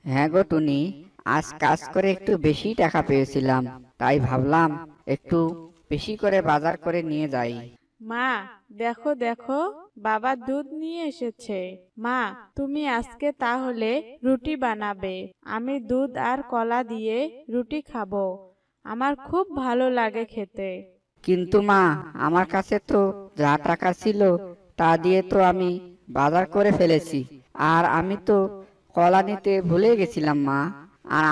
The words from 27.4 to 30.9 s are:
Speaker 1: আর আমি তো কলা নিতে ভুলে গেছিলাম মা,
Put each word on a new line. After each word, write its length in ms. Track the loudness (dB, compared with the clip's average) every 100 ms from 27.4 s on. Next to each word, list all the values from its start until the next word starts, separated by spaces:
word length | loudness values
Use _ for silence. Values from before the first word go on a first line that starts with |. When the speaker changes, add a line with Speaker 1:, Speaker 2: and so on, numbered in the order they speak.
| _ -2 2
Speaker 1:
আর 100 | 4 4 2
আমি 180 | 0 -2 2
তো 120 | 2 2 -4 -18 _ _
কলা 260 | 2 6 6
নিতে 300 | 4 0 0 0
ভুলে 280 | 2 4 4 4
গেছিলাম 420 | 2 0 0 0 0
মা, 120 | 0 -2 -6 -18